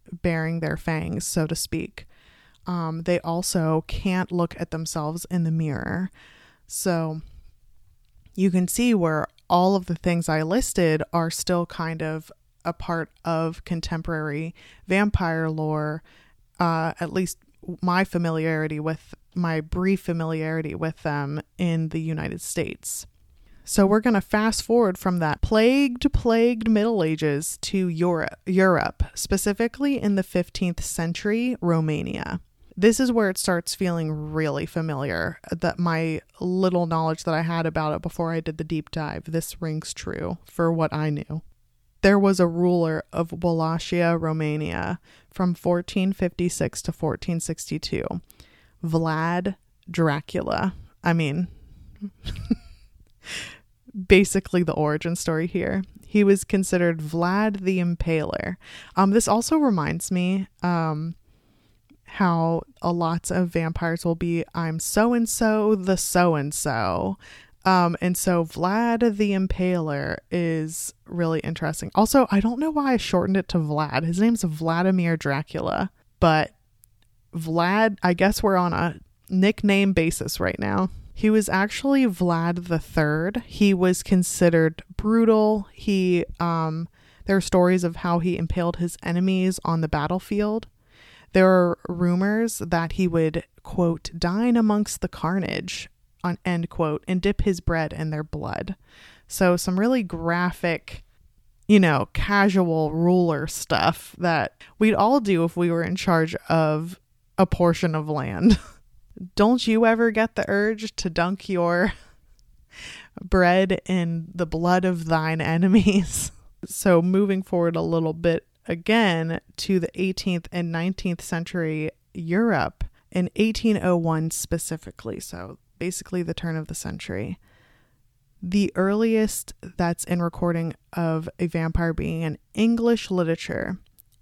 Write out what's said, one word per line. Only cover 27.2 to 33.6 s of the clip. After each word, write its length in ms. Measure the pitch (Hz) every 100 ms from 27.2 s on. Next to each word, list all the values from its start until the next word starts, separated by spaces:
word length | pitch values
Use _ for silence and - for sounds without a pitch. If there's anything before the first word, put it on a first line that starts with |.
| 156 143 160 -
to 260 | - 196 185
Europe, 520 | 160 175 165 - - -
Europe, 580 | 185 190 170 - - -
specifically 840 | - - 196 - 196 233 - 285 277
in 160 | 208 196
the 60 |
fifteenth 600 | 185 185 175 - 180 175
century, 720 | - - 165 170 208 220 247 247
Romania. 800 | 175 165 156 151 - - - 175 - _ - -
This 220 | 202 220
is 140 | 254
where 160 | 233 208
it 80 | 190
starts 380 | - 175